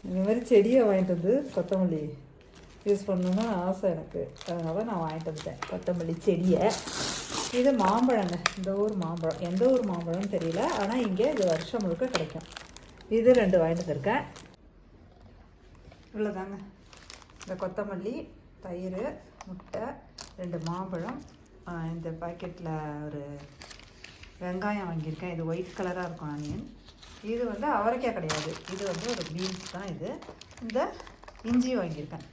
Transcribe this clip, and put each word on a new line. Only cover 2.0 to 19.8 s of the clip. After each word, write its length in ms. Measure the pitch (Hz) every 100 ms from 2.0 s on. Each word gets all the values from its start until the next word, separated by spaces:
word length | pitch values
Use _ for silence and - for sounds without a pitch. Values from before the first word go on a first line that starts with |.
| 151 - - - - - - - 202
யூஸ் 180 | 196 202
பண்ணணும்னு 340 | 185 180 190 226 190 180
ஆசை 200 | 190 196
எனக்கு. 280 | 156 - 175 - - -
அதனால 360 | 170 165 175 233
நான் 120 | 185
வாங்கிட்டு 260 | 160 156 165
வந்துட்டேன் 300 | 156 - 160 -
கொத்தமல்லி 460 | 180 180 175 165 170 -
செடியை. 380 | 170 180 170 202 - - - - - - - - 247
இது 120 | 254 247
மாம்பழங்க, 540 | 190 220 254 226 185 175 - -
இந்த 140 | 185 196
ஊர் 140 | 214 202
மாம்பழம். 360 | 160 170 160 - 175
எந்த 140 | 185 247
ஊர் 100 | 254 214
மாம்பழம்னு 420 | 175 170 175 202
தெரியல, 300 | 190 165 170 285 214
ஆனா 160 | 196 247 220
இங்கே 200 | 185 254 269
இது 100 | 185
வருஷம் 320 | 160 - 240 190
முழுக்க 260 | 165 262 -
கிடைக்கும். 340 | 156 160 - - - - - - - 220
இது 180 | 233 247
ரெண்டு 200 | 196 180
வாங்கிட்டு 240 | 165 170 165
வந்திருக்கேன். 400 | 143 143 262 285 - - - - - - - - - - - - - - - - - -
இவ்வளோதாங்க. 460 | 214 208 190 196 202 - - - - - - - -
இந்த 120 | - 185
கொத்தமல்லி, 520 | 185 185 202 185 196 285 - - - - 185
தயிர், 340 | 175 185 185 269 - - - -
முட்டை, 380 | 185 - -